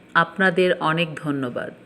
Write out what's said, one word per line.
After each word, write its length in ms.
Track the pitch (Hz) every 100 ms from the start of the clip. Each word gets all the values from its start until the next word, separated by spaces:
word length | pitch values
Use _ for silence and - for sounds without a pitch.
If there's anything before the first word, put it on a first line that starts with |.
| -
আপনাদের 560 | 165 165 - 190 175 180 175
অনেক 280 | 156 160 165
ধন্যবাদ। 580 | 139 147 139 123 - - -